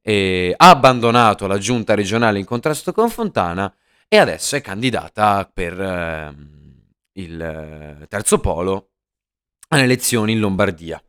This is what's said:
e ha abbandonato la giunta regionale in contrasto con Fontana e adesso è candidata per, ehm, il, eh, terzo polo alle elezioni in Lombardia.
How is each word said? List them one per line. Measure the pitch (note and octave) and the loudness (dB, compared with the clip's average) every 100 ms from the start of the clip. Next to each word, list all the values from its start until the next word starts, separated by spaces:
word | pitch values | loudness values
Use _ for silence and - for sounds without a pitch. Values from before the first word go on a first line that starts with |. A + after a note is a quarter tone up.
e | - G#2 F#2+ F#2 F2+ - | 0 0 2 0 -2 6
ha | E3+ | 8
abbandonato | D#3 C3 B2 A#2 A#2+ A2+ G2 G2 | 8 6 4 2 4 4 2 -2
la | G2 | -2
giunta | G2+ B2 G#2 | -2 -4 0
regionale | G#2 G2 A2+ A#2 G2+ | 0 0 0 0 0
in | F#2+ | -4
contrasto | A#2+ D#3 D3+ - | -4 -4 -4 -4
con | F3 A#3 | -2 -2
Fontana | - G#3+ B2 F2 F2+ G2 _ _ _ _ | -2 -4 -2 -4 -4 -6 _ _ _ _
e | G#3+ | 4
adesso | C3+ D#2+ - C#3+ | 4 0 -6 -6
è | |
candidata | - G2 B2+ G#2 D#2+ - G#2 G2+ F#2+ | -6 -4 -2 -4 -8 0 2 2 -2
per, | - F2 F2+ | -6 -8 -6
ehm, | F#2+ F2+ E2 D#2+ D2+ C#2+ D2 D2 C#2+ C2+ _ _ _ | -6 -4 -6 -8 -10 -16 -20 -20 -20 -20 _ _ _
il, | - F2 E2 | -16 -14 -10
eh, | E2 D#2 D#2 D#2 D2+ D2 D2+ | -8 -8 -12 -16 -18 -20 -12
terzo | G2+ G#2+ G#3 | -6 0 0
polo | - D#2+ F#2 G2 _ _ _ _ _ _ _ _ _ | 0 -4 -4 -6 _ _ _ _ _ _ _ _ _
alle | D3+ | 0
elezioni | B2+ B2 - A#2 A2 | 2 0 0 -2 0
in | A2 | 0
Lombardia. | G#2+ F#2+ G2+ D#2+ E2 D#2+ | 0 0 -2 -2 -12 -14